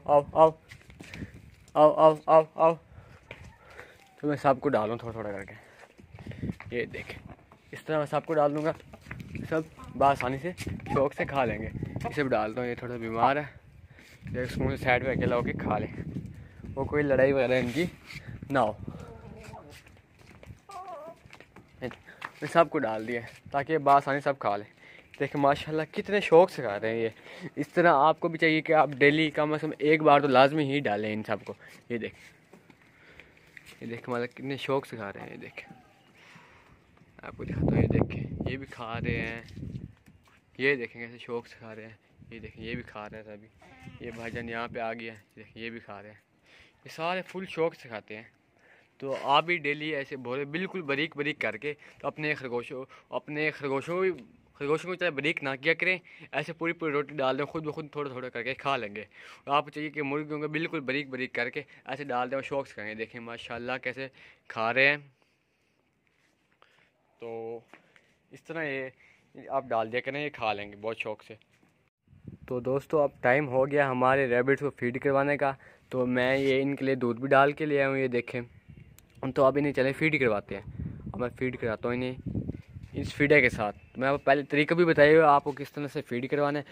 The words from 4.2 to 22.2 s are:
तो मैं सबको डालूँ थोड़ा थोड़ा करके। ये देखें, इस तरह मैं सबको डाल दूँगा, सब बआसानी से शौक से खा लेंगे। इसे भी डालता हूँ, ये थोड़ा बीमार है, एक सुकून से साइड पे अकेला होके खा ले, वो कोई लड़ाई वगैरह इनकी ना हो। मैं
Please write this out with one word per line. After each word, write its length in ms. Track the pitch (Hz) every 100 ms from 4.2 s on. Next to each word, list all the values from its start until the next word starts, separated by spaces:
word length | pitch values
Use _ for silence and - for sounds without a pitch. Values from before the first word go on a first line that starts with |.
तो 40 | 147
मैं 100 | 143
सबको 320 | 139 131 143
डालूँ 280 | 117 107 113
थोड़ा 200 | 117 110
थोड़ा 140 | 104
करके। 1400 | 98 98 107 - - - - - - - - - - - 120
ये 100 | 113
देखें, 340 | - - - - - - - _
इस 120 | - -
तरह 120 | 156
मैं 80 | 143
सबको 280 | 151 151
डाल 200 | 156 147
दूँगा, 220 | 151 156 - - - - - - - -
सब 160 | 160 160 - - 123
बआसानी 400 | 139 135 127 135
से 120 | 170 180 - - -
शौक 200 | 139 139
से 120 | - 175
खा 180 | 139 120
लेंगे। 260 | 107 110 - - - 240
इसे 140 | 151
भी 60 | 135
डालता 320 | 113 107 117
हूँ, 80 | 123
ये 60 | 120
थोड़ा 200 | 120 120
बीमार 400 | 113 113 123 143
है, 120 | 143 - - - - - - - -
एक 160 | 123 127
सुकून 200 | - 131
से 140 | 135
साइड 200 | 131 123
पे 80 | 131
अकेला 240 | 120 123 120
होके 180 | 120
खा 240 | - - 107
ले, 100 | 107 - - - - - - - -
वो 120 | - 135
कोई 180 | 147
लड़ाई 280 | 143 131 135
वगैरह 260 | 135 120 127
इनकी 300 | 120 127 180 - - - - - -
ना 80 | 139
हो। 180 | 107 107 - - - - - - - - - - - - - - - - - - - 381 381 320 320 339 - - - - - -
मैं 640 | 127 - - -